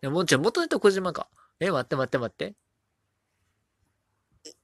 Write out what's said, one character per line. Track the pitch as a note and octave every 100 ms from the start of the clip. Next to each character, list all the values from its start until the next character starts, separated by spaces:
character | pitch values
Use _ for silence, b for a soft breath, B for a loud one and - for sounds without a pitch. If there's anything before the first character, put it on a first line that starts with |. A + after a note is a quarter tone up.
い | C#3
や、 |
も | D#3
う、 |
じ | F3+ C3
ゃ |
あ |
元 | E3 A#3+
ネ | E4
タ | C4+
小 | G#3
島 | F#3+ F#3
か。 | D#3+ - _ b _
え、 | F3+
待 | D#3
っ | B2
て、 | C#3+
待 | C3
っ |
て、 | C3+
待 | A2+
っ | _
て。 | F#3+ G#3 _ _ _ _ _ _ _ _ _ _ _ _ _ _ _ _ _ _
え、 | - -